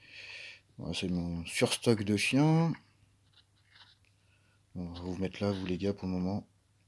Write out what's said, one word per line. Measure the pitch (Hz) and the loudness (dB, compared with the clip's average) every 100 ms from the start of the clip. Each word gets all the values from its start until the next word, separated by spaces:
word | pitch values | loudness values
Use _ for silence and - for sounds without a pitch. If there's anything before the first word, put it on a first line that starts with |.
| - - - - - - _ - | -20 -20 -16 -16 -16 -18 _ -10
Voilà, | - | -8
c'est | 85 92 | -4 -2
mon | 90 87 85 | -2 -2 -4
surstock | 85 - 123 - 120 107 | -6 0 0 2 2 2
de | 104 104 | 2 2
chiens. | - 131 151 160 165 - - _ _ _ _ - - _ _ - - _ _ _ _ _ _ _ _ | 4 4 6 6 4 0 -8 _ _ _ _ -20 -20 _ _ -20 -20 _ _ _ _ _ _ _ _
On | 92 87 | -10 -10
va | 85 | -8
vous | 90 92 | -8 -4
mettre | 92 - | -4 0
là, | 101 | 0
vous | 98 92 | 0 -2
les | 90 | -2
gars, | 98 | -2
pour | 101 92 | -2 -2
le | |
moment. | 92 90 104 - _ _ _ | -2 0 -2 -6 _ _ _